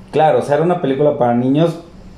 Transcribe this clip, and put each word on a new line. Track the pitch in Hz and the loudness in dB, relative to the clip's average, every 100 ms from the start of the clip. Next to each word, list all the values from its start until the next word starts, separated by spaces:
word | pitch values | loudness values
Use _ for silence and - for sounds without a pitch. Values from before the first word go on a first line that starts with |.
| - | -6
Claro, | 139 156 131 | 0 2 2
o | |
sea, | 120 147 | 0 0
era | 165 | 0
una | - | -2
película | 135 135 147 - | -2 0 0 0
para | 123 | 0
niños, | 120 127 143 165 156 - - - | 0 0 2 0 -2 -14 -20 -20